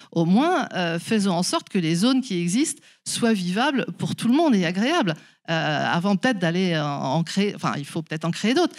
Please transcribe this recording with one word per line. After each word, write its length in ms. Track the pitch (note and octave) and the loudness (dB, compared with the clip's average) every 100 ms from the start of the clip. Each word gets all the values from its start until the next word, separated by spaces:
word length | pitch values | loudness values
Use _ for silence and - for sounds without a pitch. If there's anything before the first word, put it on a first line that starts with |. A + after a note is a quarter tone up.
| - | -8
au 100 | E3+ | -2
moins, 460 | E3+ G3 D#4+ F4+ - | 2 4 4 0 -2
euh, 260 | F#3 F3 E3+ | -4 -4 -4
faisons 340 | - A3 G3 | -2 0 2
en 100 | E3+ | 0
sorte 240 | F3+ E4 - | 0 -2 -2
que 120 | G3+ | -2
les 160 | D#3+ E3+ | 0 2
zones 260 | A#3 C4 | 2 2
qui 180 | B3+ F3 | 0 -2
existent 420 | F3 G#3 D#4+ - - _ - | 0 0 0 -4 -14 _ -10
soient 280 | - A#3 | -2 0
vivables 540 | G#3+ F3 F#3+ C#4 C4+ - F3+ | 2 0 0 0 0 -4 -4
pour 180 | - - | -6 -2
tout 140 | A3 | 2
le 60 | C4+ | 4
monde 200 | E4 G#3 | 4 4
et 80 | |
agréables. 520 | E3 F3+ A#3+ F4 G#3 - - _ - | 2 0 0 2 0 -2 -8 _ -4
Euh, 360 | D#3+ D3+ C#3+ C3 | -2 0 -2 0
avant 240 | D#3 F#3+ G3 | 0 0 2
peut-être 240 | B3+ G#3 | 0 0
d'aller 380 | F3 F3 F#3+ D#3+ | 0 0 0 0
en, 80 | D3 | -2
en 380 | C#3+ C#3+ D3 | -4 -2 0
créer, 300 | D#3+ - G3+ | 0 -2 -2
enfin, 200 | - D#3 A#2+ | -2 -4 -4
il 80 | C#3+ | -6
faut 160 | E3+ | -8
peut-être 220 | D#3 D#3 | -8 -6
en 80 | A3 | -6
créer 220 | - G#3 | -2 0
d'autres, 200 | C4+ E4+ | 2 2